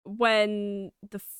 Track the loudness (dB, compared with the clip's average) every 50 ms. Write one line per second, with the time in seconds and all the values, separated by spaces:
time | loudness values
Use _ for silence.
0 | _ -14 -2 2 4 4 6 6 4 4 2 -2 -2 -2 -4 -6 -6 -10 -12 _
1 | -18 -14 -12 -12 -12 -12 -16 -18